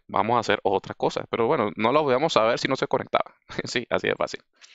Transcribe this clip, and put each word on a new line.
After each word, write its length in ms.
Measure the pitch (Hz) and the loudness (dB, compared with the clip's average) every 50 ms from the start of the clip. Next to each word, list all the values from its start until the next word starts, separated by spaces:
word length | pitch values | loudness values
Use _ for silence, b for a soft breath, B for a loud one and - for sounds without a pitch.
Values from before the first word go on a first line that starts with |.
| - - | -10 -4
Vamos 280 | - 101 98 110 120 120 | -2 0 0 2 0 0
a 20 | |
hacer 200 | 110 - 101 - - | 2 2 0 0 2
otras 340 | 98 98 95 - - - | 0 0 0 -2 -4 -6
cosas. 300 | - - - - - - - | -4 -2 -2 -2 -4 -6 -4
Pero 180 | - 107 113 | -2 -2 0
bueno, 260 | 117 160 147 110 104 78 | 0 2 0 0 -2 -2
no 160 | - 107 117 135 | 0 0 2 4
lo 120 | 151 156 | 4 2
vamos 320 | 139 123 127 151 165 - - | 2 2 2 0 2 2 2
a 60 | 110 | 2
ver 140 | 113 127 - | 2 0 0
si 100 | - 143 | -2 -4
no 80 | 135 | -2
se 100 | - 151 | -2 -2
conectaba. 480 | - - 127 - - - - - - - _ _ - | -2 -2 -4 -4 -2 -2 -2 -2 -2 -8 _ _ -12
<laughs> 160 | - - - | -10 -8 -8
Sí, 220 | - - 123 117 - | -4 -6 -6 -2 -2
así 180 | - 92 98 104 | -2 0 0 0
de 60 | 101 | 0
fácil. 240 | - - - - - _ _ B B B B B | 0 -2 -4 -4 -12 _ _ B B B B B